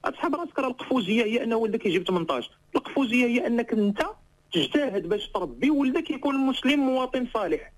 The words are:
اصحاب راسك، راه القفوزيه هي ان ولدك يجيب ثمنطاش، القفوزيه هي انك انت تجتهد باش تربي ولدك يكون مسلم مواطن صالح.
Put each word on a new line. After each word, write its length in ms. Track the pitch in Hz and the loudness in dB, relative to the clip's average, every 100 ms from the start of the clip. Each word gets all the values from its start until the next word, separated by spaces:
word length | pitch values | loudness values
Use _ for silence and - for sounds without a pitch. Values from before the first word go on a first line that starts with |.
| - | -6
اصحاب 300 | - 349 277 | -2 -2 -2
راسك، 240 | 339 - | -2 -4
راه 80 | 262 | -4
القفوزيه 560 | 247 - 262 180 220 | -4 0 0 2 2
هي 200 | 214 233 | 2 0
ان 100 | 226 | 0
ولدك 320 | 226 226 220 208 | 0 0 0 0
يجيب 220 | 175 180 | 0 0
ثمنطاش، 420 | 185 165 131 117 _ _ - | 0 0 -2 -4 _ _ -4
القفوزيه 500 | - - 254 247 240 | -2 0 2 4 4
هي 220 | 240 320 | 2 2
انك 260 | 240 240 | 0 0
انت 280 | 220 208 208 339 - _ _ _ | 2 2 2 -2 -4 _ _ _
تجتهد 580 | 359 - 294 277 196 165 | -2 2 2 0 -2 -2
باش 180 | 208 - | -4 -4
تربي 420 | 202 165 131 262 | -6 -6 0 2
ولدك 420 | 285 262 311 330 | 2 2 0 -4
يكون 240 | 302 285 269 | -4 -2 0
مسلم 440 | 269 262 254 294 | 0 0 0 2
مواطن 480 | 262 262 247 254 247 | 2 0 -2 -4 -2
صالح. 380 | 220 180 156 - | -2 -2 -2 -6